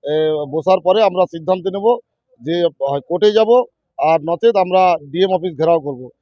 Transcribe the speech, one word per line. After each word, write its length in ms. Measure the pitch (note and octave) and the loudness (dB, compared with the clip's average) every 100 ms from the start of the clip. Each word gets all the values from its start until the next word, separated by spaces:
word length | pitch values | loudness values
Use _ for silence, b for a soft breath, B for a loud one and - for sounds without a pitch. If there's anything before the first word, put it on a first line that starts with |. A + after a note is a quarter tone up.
এ, 100 | C#3+ D#3 D#3 D#3 D3 | -4 -2 0 -2 -4
বসার 300 | D#3 E3+ F#3+ | -4 0 2
পরে 220 | E3+ G3+ | 2 2
আমরা 200 | G3+ F3+ F3+ | 0 2 -2
সিদ্ধান্ত 380 | E3+ D#3+ F#3+ F3+ | -2 -4 -4 -4
নেব 200 | F#3+ G#3+ A#3+ _ _ _ _ | -2 -2 -2 _ _ _ _
যে 160 | B2 E3+ E3+ D#3 C#3 | -6 -2 -2 _ -4
হয় 120 | C#3 - | -4 -4
কোর্টে 220 | E3+ G#3 | 0 2
যাব, 180 | G#3+ A3 B3 A#3+ _ _ - | 2 4 2 2 _ _ -4
আর 200 | D3 D#3+ | 0 0
নচেত 300 | D3+ E3+ A#3 G#3+ | -2 0 2 2
আমরা 260 | F3+ F#3 F#3 E3 | 2 2 2 2
ডিএম 300 | C#3+ D#3+ F#3+ | -4 -2 0
অফিস 200 | F#3 F3+ D3 | 0 -4 -2
ঘেরাও 220 | D#3+ E3+ | 0 2
করব। 220 | C#3+ B2+ B2+ _ | 0 -10 -14 _